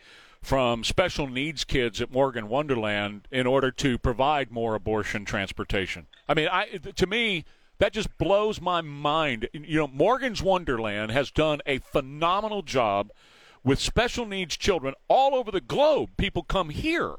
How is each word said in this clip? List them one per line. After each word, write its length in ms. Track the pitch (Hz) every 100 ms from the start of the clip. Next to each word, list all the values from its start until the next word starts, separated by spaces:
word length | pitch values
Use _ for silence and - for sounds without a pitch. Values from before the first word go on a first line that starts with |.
| - - - -
from 400 | - 135 123 117
special 440 | 110 - 180 - 139
needs 380 | 123 147 143
kids 360 | - 135 120 101
at 100 | 120
Morgan 380 | 131 135 117 104
Wonderland 800 | 127 151 120 107 104 104 104 -
in 160 | 131 127
order 240 | 135 127
to 280 | - 139 120
provide 520 | 131 113 139 147 127
more 240 | 120 117
abortion 520 | 107 101 107 98 107 98
transportation? 800 | 110 95 - 98 101 92 87 78 - -
I 60 |
mean, 160 | 151 165
I, 140 | 185
th-, 300 | 214 196 196
to 120 | - 180
me, 380 | 226 226 175 - - _ -
that 160 | 208
just 240 | 208 180 -
blows 420 | 165 202 214 131
my 220 | 180 175
mind. 680 | 156 143 147 160 151 113 123
You 280 | 156 156 156
know, 60 | 143
Morgan's 560 | 135 185 254 254 165
Wonderland 680 | 175 185 156 117 110 101 107
has 200 | 127 123
done 300 | - 156 151 -
a 100 | 131
phenomenal 840 | - 160 135 147 170 196 214 208
job 480 | 139 127 110 101 101 - _ - - -
with 160 | 123 139
special 460 | - - 233 -
needs 320 | 220 196 170 -
children 380 | - 170 135 - -
all 280 | 214 277
over 160 | 262 214
the 100 | 185
globe. 500 | 120 175 302 262 - -
People 260 | 190 175
come 280 | - 196 160
here, 460 | - 311 330 85